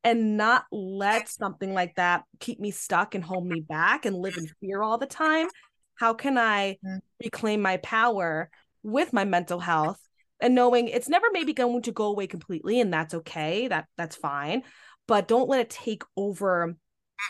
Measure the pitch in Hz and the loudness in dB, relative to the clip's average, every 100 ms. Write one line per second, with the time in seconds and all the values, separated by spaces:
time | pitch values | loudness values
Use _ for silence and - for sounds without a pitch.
0 | 233 233 220 214 214 226 - 214 190 196 | 2 2 2 2 4 4 2 -8 -6 -2
1 | 202 226 226 - 208 156 190 190 180 - | 0 0 -2 -6 -6 -6 -4 -2 -2 0
2 | 175 175 - - - 233 208 190 - 175 | 2 2 -2 -14 -12 -6 -6 -6 -2 0
3 | 202 196 165 185 180 165 156 156 180 285 | 0 -4 -6 -4 -4 -4 -4 0 2 2
4 | 220 185 190 185 160 - 196 196 214 226 | -2 -4 -6 -6 -10 -10 -8 -4 -2 -2
5 | 277 - 311 311 339 - - _ _ - | -4 -2 0 2 0 -6 -20 _ _ -2
6 | 226 226 277 262 226 208 196 190 190 190 | 0 0 0 2 2 2 0 -4 -10 -10
7 | - - 226 - 220 214 196 185 - 226 | -12 -12 -12 -4 -2 2 2 0 0 2
8 | 240 208 170 156 170 _ _ _ 208 247 | 2 2 -2 -2 -6 _ _ _ -4 0
9 | 320 214 196 175 170 175 175 160 156 190 | 0 0 2 0 0 -4 0 2 2 -2
10 | _ _ _ - 247 254 247 240 233 240 | _ _ _ 0 4 6 6 4 2 -2
11 | 262 349 453 370 285 269 240 240 240 220 | 2 2 4 2 -2 0 0 0 -4 -2
12 | 208 202 196 175 - 165 - 240 214 160 | -2 -2 -4 -8 -8 -6 0 2 2 2
13 | 160 165 165 165 156 190 254 165 - - | -2 -6 -8 -4 -2 -2 0 -2 -4 -8
14 | 165 - 147 143 147 233 - - - - | -8 -6 -4 -4 -2 -4 -4 -16 -20 -8
15 | - 214 - 233 262 269 233 - - 214 | 0 2 4 2 4 2 0 -4 -8 -8
16 | - - 202 185 202 175 170 170 _ _ | -8 -6 -6 -2 0 0 -2 -6 _ _
17 | _ - | _ -12